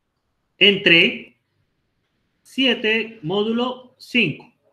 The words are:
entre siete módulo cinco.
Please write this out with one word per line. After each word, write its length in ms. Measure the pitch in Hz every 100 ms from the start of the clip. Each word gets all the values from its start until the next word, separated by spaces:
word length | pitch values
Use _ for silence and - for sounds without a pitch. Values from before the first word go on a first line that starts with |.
| _ _ _ _ _ _
entre 800 | 196 196 180 165 220 247 - _ _ _ _ _ _ _ _ _ _ _
siete 800 | _ - 262 233 220 220 220 -
módulo 760 | 151 202 214 233 254 254 - _
cinco. 540 | - 247 175 - - _ _